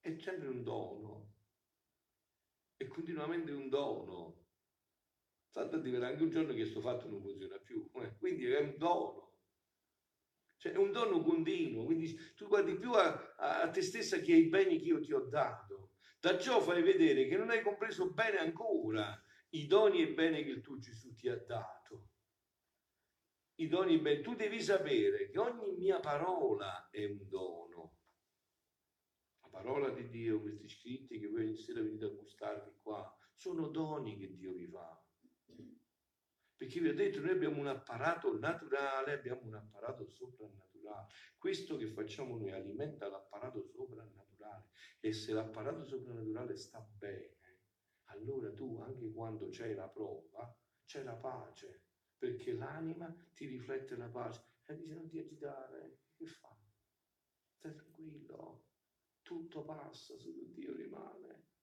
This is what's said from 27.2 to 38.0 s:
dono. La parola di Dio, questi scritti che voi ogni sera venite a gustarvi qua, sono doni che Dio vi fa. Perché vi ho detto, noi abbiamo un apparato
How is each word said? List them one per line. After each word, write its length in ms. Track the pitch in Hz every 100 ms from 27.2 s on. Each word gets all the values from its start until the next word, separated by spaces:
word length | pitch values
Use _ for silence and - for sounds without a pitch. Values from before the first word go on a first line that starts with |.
| 98
dono. 680 | 95 92 85 85 85 82 _ _ _ _ _ _ _ _ _ _ _ _ _ _ _
La 60 | -
parola 400 | 95 104 139 135
di 180 | 123 117
Dio, 320 | 117 113 107
questi 280 | 104 104 -
scritti 520 | - 120 131 - 113
che 80 | 104
voi 140 | 110
ogni 140 | 110 107
sera 260 | - 117
venite 240 | 107 107 107
a 20 |
gustarvi 720 | 101 - - 104 101 - -
qua, 340 | - 104 92 - _
sono 340 | _ 190 165 156
doni 480 | 143 156 151 113 101
che 180 | 95
Dio 200 | 92 92
vi 120 | 90 85
fa. 340 | 87 82 80 _ _ _ _ _ - - - _ _ _ _ _ _ _ _
Perché 240 | - 175
vi 80 | 170
ho 60 |
detto, 260 | - - -
noi 100 | 151
abbiamo 300 | 185 151 147
un 60 | 143
apparato 720 | 123 - 117